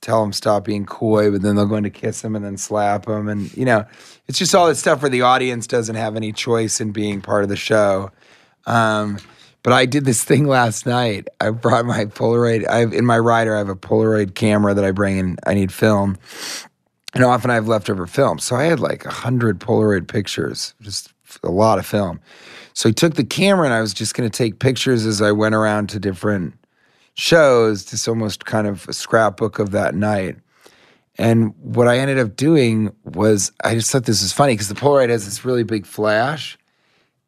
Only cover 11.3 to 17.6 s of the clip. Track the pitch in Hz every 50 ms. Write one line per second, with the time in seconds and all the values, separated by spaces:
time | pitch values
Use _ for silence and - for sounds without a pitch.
11.3 | - - - 110 110 117 - 120 120 120 120 120 117 113 107 104 - - 120 117
12.3 | 117 120 120 117 117 113 101 - - 113 120 113 - 101 120 120 117 113 113 117
13.3 | 117 117 113 113 107 104 104 101 95 95 - - 110 110 110 110 110 107 104 95
14.3 | 92 - 117 110 107 104 104 101 101 104 98 95 95 95 101 98 98 95 92 92
15.3 | 87 - - - 95 101 98 92 - - - 110 107 101 98 98 95 - _ -
16.3 | - - - - - - - - _ _ _ _ _ _ - - - 127 127 123
17.3 | 123 120 101 123 120 113